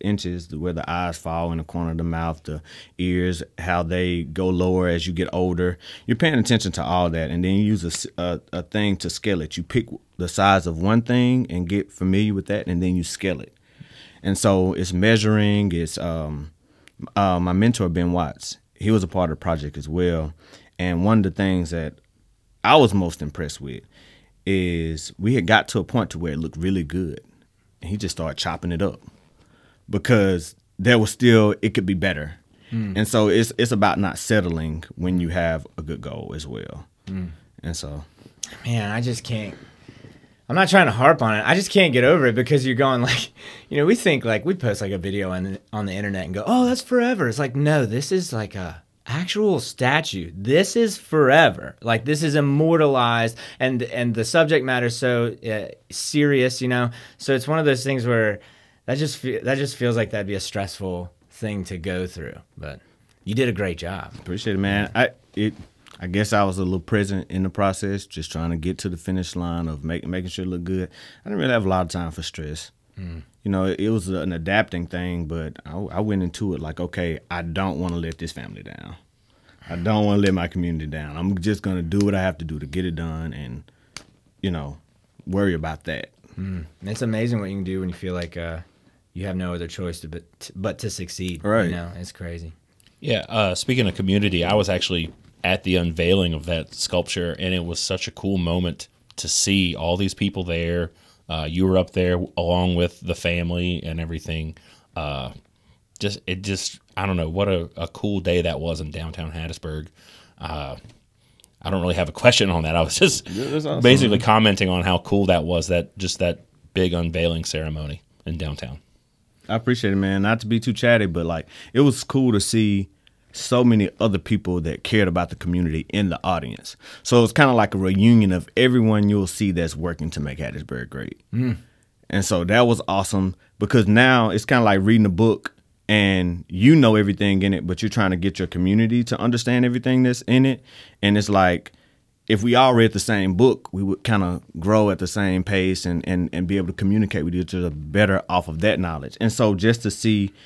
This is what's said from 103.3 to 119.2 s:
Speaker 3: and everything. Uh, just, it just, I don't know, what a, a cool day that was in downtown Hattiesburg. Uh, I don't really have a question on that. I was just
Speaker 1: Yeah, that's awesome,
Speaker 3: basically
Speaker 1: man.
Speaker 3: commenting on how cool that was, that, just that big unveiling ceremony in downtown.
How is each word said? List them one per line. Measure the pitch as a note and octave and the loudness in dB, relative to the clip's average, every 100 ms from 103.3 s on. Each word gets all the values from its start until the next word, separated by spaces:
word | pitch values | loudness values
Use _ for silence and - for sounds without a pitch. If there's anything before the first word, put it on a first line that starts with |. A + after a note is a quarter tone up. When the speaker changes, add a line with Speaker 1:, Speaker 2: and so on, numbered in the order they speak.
| F2 E2+ F2 F2 F2 | -2 -2 -2 -2 -4
Speaker 3:
and | D#2+ D#2+ | -6 -8
everything. | E2 D#2+ - D#2+ D#2+ - - _ _ E2+ | -6 -8 -6 -6 -6 -10 -20 _ _ -8
Uh, | D2+ C#2 B1 - _ _ _ _ _ _ | -6 -6 -10 -14 _ _ _ _ _ _
just, | G2+ G2+ - | -8 -6 -8
it | F#2 | -6
just, | G2+ F#2+ - - _ G2+ | -4 -6 -6 -12 _ -6
I | G2 | -2
don't | F2+ | -2
know, | D#2+ | -2
what | F2+ G2+ | -2 0
a, | F2+ E2+ - | 0 -4 -8
a | E2+ | -10
cool | - G#2+ G2 | -6 -4 -2
day | F2 F2 | 0 0
that | E2 C#2+ | 0 -2
was | E2 E2 | -4 -6
in | D2+ | -8
downtown | D#2+ D#2+ D#2+ D#2+ | -8 -10 -10 -10
Hattiesburg. | D#2+ E2 D#2+ D#2+ D#2 D#2+ _ - - _ _ | -8 -10 -10 -10 -10 -12 _ -20 -20 _ _
Uh, | D#2+ D2+ C#2 B1+ - _ _ _ _ _ _ _ | -10 -8 -10 -12 -18 _ _ _ _ _ _ _
I | - | -4
don't | F#2+ | -2
really | F2 F#2+ | -2 -2
have | E2+ | -4
a | |
question | - - - G2 | 2 4 4 2
on | E2+ | 2
that. | D#2 E2 | 2 0
I | |
was | D#2+ - | 0 2
just | F3+ - - | 2 2 -6
Speaker 1:
Yeah, | F#2+ C3+ | -8 -4
that's | D3+ D3+ | -4 -4
awesome, | - | 2
Speaker 3:
basically | A#2+ C3 A#2+ G2+ | 6 6 6 2
Speaker 1:
man. | - | 4
Speaker 3:
commenting | A2 A2 F#2+ F#2+ | 4 4 2 0
on | F2+ | 0
how | F#2 F2 | 2 0
cool | - G2+ F#2 | 2 2 4
that | F2 | 2
was, | E2 E2+ D#2+ | 2 -2 0
that, | F2 - - | -2 -2 -6
just | F2+ - | -6 -2
that | F2 E2 _ _ _ | -2 -2 _ _ _
big | F#2+ F2+ | 0 0
unveiling | F2 E2+ E2 E2+ E2 D#2+ | 0 -2 0 0 0 -4
ceremony | D#2 D#2 D#2 D2 D2 _ _ - | -6 -6 -6 -8 -10 _ _ -10
in | E2 | -6
downtown. | D#2 D2 A#1+ C#2+ _ _ _ _ | -6 -8 -10 -14 _ _ _ _